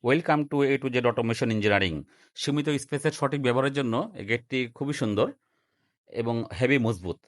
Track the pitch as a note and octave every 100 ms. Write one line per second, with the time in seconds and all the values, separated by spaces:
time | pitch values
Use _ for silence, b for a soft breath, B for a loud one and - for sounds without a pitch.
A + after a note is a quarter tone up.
0 | A#2 D3+ E3+ D3+ C#3+ C#3+ C#3 C3+ C3+ B2
1 | B2 A#2 A2+ A2+ A#2+ A2 G#2 G2+ F#2+ D2+
2 | C#2+ b b - - C#3+ D3+ C#3+ - C#3+
3 | D#3 - C3+ C#3+ B2+ B2 C#3 C#3 B2+ A2+
4 | A3 - G2+ A#2 - C3 A#2+ - C#3 C#3+
5 | A#2 G#2 F3 - _ _ _ _ _ _
6 | _ - A#2 A#2 A2+ F2 B2+ C#3 A2+ G2
7 | F2+ E2